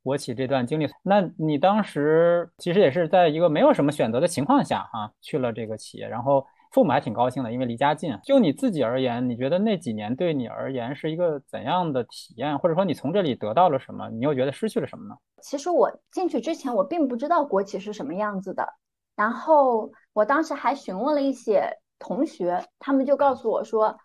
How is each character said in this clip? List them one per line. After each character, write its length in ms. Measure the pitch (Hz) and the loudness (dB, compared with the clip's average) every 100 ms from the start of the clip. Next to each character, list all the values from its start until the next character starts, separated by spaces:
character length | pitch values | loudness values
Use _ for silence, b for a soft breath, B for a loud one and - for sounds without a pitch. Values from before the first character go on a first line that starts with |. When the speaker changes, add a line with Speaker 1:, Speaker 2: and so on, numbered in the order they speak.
Speaker 1:
国 120 | 131 139 | -4 -4
企 160 | - | -4
这 140 | 117 127 | -6 -2
段 180 | 135 | 0
经 140 | 120 156 | 0 -2
历， 100 | 147 - | -4 -4
那 180 | 180 202 170 - | 0 2 0 -2
你 220 | 156 147 | -2 2
当 240 | 185 214 | 2 2
时 640 | 196 151 147 160 170 175 170 - | 0 -2 2 4 4 2 -2 -8
其 140 | 180 | -2
实 60 | 175 | 4
也 100 | 170 | 4
是 200 | 156 160 | 4 2
在 180 | 185 175 | 4 4
一 140 | 151 | 4
个 80 | 170 | 2
没 100 | 151 | 4
有 160 | 285 | 4
什 100 | 247 | 4
么 60 | 147 | 2
选 220 | - 123 | 2 0
择 80 | 120 | 2
的 80 | 170 | 0
情 160 | - | 0
况 200 | 156 269 | 2 2
下 240 | - 107 - | 2 -2 -4
哈， 200 | 113 107 _ | -8 -10 _
去 160 | - 147 | -8 -4
了 160 | 123 | -4
这 140 | 117 110 | -4 -8
个 100 | 107 | -10
企 220 | - 110 | -12 -14
业， 80 | 107 | -10
然 160 | 110 | -6
后 240 | 127 139 - b b | 0 0 0 b b
父 140 | 269 | 2
母 80 | 196 | 4
还 80 | 127 | 2
挺 120 | - | 0
高 160 | 110 123 | 0 0
兴 140 | 139 | 0
的， 80 | 120 | -6
因 80 | 123 | -4
为 80 | 127 | -4
离 100 | 117 | 0
家 160 | 139 | 0
近。 240 | 151 170 104 | 0 -4 -6
就 160 | - 269 | 2 4
你 140 | 180 | 4
自 180 | 127 262 | 2 -2
己 140 | 160 | 0
而 160 | 113 131 | 0 0
言， 280 | 127 120 127 | -2 -2 -4
你 80 | 117 | -2
觉 140 | 135 | 0
得 80 | 175 | 0
那 180 | 220 185 | 0 -2
几 160 | 127 | -4
年 220 | 107 104 | -6 -4
对 180 | 131 180 | -2 -2
你 140 | 147 113 | -2 -4
而 260 | 107 127 | -8 -6
言 220 | 131 117 | -6 -6
是 160 | 143 160 | -6 -6
一 60 | 160 | -2
个 240 | 175 147 - | -2 -2 -8
怎 160 | 107 | -8
样 280 | 110 180 170 | -2 -2 0
的 120 | 131 | -2
体 300 | 113 - - 113 | -4 -10 -18 -8
验？ 200 | 139 139 | -6 0
或 120 | 175 | 0
者 80 | 160 | 2
说 80 | |
你 100 | 196 | 0
从 180 | 135 175 | -2 -2
这 100 | 196 | 0
里 120 | 165 | 0
得 180 | 110 104 | -2 0
到 160 | 139 180 | 4 4
了 80 | 135 | 2
什 160 | - | -4
么？ 160 | 101 107 | -12 -10
你 100 | 113 | -4
又 120 | 139 | -2
觉 120 | 131 | 0
得 80 | 135 | -2
失 160 | - 220 | -2 -4
去 100 | 226 | -4
了 80 | 151 | -6
什 100 | - | -10
么 120 | 104 | -18
呢？ 80 | - _ _ | -20 _ _
Speaker 2:
其 160 | - 285 | -10 -6
实 100 | 349 | 0
我 220 | 330 196 - _ | 2 2 0 _
进 160 | 349 359 | -4 -4
去 120 | 269 | -2
之 140 | 302 | -4
前， 180 | 320 269 | -6 -4
我 120 | 226 | -2
并 240 | 190 339 262 | 0 0 -2
不 80 | 240 | -2
知 100 | 294 | 0
道 160 | 339 | 0
国 160 | 285 196 | 2 0
企 200 | 196 190 | -2 -6
是 120 | 202 | -8
什 140 | 202 143 | -10 -8
么 80 | |
样 260 | 180 214 196 | -4 -4 -6
子 140 | 190 | -8
的。 140 | - - - _ _ _ - | -6 -6 -8 _ _ _ -2
然 160 | 208 | -2
后 580 | 233 311 302 269 226 - b b | 0 4 6 6 2 -2 b b
我 120 | 214 | 0
当 200 | 214 285 | 2 2
时 100 | 311 | 0
还 220 | 294 240 269 | -2 -4 -4
询 200 | - 185 | -6 -4
问 160 | 262 | 0
了 80 | 294 | 0
一 120 | 277 | 0
些 460 | 269 - 180 - - _ - | -2 0 2 0 -6 _ -14
同 260 | - 190 | -6 -4
学， 400 | 320 - 175 180 - _ | -4 -2 -2 -2 -6 _
他 140 | - | -2
们 120 | 269 | 0
就 120 | 262 285 | 2 4
告 180 | 285 | 2
诉 160 | 247 226 | 2 -2
我 140 | 180 | -2
说， 340 | - 220 214 214 | 0 2 2 0